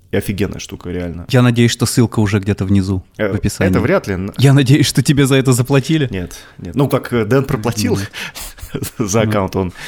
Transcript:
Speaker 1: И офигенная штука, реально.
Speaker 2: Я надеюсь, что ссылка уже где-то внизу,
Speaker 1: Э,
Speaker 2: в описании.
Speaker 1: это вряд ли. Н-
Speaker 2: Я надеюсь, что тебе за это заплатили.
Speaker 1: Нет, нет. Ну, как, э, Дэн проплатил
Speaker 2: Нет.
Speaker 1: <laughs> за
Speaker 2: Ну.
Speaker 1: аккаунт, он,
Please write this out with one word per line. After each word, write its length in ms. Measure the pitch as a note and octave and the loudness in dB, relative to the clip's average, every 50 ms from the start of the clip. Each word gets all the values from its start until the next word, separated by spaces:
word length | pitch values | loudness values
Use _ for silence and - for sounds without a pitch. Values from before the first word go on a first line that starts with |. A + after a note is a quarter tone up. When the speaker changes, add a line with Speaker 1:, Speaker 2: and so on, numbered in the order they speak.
| _ _ - | _ _ -4
Speaker 1:
И 40 | |
офигенная 420 | G2+ - - G2+ F#2 G2+ E2+ - - | -4 -2 -2 -2 -2 -2 -4 -4 -8
штука, 300 | - - G2 - - F2 | -12 -14 -14 -14 -10 -8
реально. 360 | F2 F2 F2 F2 E2 F2 E2+ - | -8 -6 -6 -8 -8 -10 -8 0
Speaker 2:
Я 140 | - B2 B2 | 2 4 4
надеюсь, 280 | B2 A#2+ A#2 A#2 A#2 | 4 4 4 2 2
что 160 | - - B2 | 2 0 -2
ссылка 340 | - - - A#2 G#2 - A#2 | 0 2 2 2 2 2 0
уже 200 | G#2+ F#2+ G#2 G#2 | 0 2 0 0
где-то 240 | F#2+ G#2 G2 - G2 | 0 0 -2 -2 0
внизу, 400 | F#2+ G2+ G2 F#2 F#2+ G2 F#2 - - _ - | 2 2 2 2 2 -2 -4 -4 -8 _ -4
Speaker 1:
Э, 140 | G#2+ G2+ - | -4 -2 -2
Speaker 2:
в 20 | |
описании. 340 | - - - - - - - | -2 -2 -4 -2 0 0 0
Speaker 1:
это 100 | F#3 A#3+ | 2 2
вряд 280 | - C#3 F#3 F#3+ - G#3+ | 2 2 0 0 0 -2
ли. 60 | - | -4
Н- 180 | - F#3+ - - - | -4 -6 -6 -2 2
Speaker 2:
Я 140 | A#2+ C#3 C3+ | 4 6 6
надеюсь, 320 | C#3+ C#3 A2+ C#3 - B2 | 6 6 6 4 4 4
что 160 | - - C#3+ C3 | 2 2 0 2
тебе 220 | - D3 C3 C#3 | 2 2 2 4
за 100 | B2+ C#3 | 4 4
это 160 | C3+ B2 C3 B2+ | 2 4 4 2
заплатили. 560 | A#2 A#2+ - C#3 C#3 B2+ - D#3+ D#3 C#3+ A2+ | 2 2 2 2 0 2 2 0 0 0 -2
Speaker 1:
Нет, 240 | G2+ F#2 F2+ E2 - - - - - - | -4 -6 -8 -8 -10 -16 -20 -20 -20 -16
нет. 160 | F#2+ F2+ E2+ | -14 -8 -2
Ну, 140 | B2 C#3+ C3 | -2 0 0
как, 240 | C3+ B2 - - B2 | 0 -2 -2 -2 -2
э, 120 | A#2+ A2 | -2 0
Дэн 180 | G#2 B2 C#3 C3 | 2 2 0 2
проплатил 520 | - C#3+ G#2+ G#2+ A#2+ G#2+ G#2+ G2+ - - | 0 -2 -2 -2 -4 -2 -2 0 0 0
Speaker 2:
Нет. 140 | G2 G2 - - - - - - - - - - - - - - | -2 -4 -8 -10 -12 -12 -12 -12 -14 -16 -16 -16 -16 -16 -10 -8
Speaker 1:
<laughs> 260 | - - - - - | -8 -8 -8 -6 -6
за 240 | A#2 G2 F#2 A#2 A2 | -4 -2 0 0 0
Speaker 2:
Ну. 60 | A2 | 2
Speaker 1:
аккаунт, 240 | G#2+ G#2 F#2+ F#2 - | 0 0 -2 -2 -2
он, 160 | F#2+ F#2+ F2 - - - | -2 -4 -4 -6 -10 -14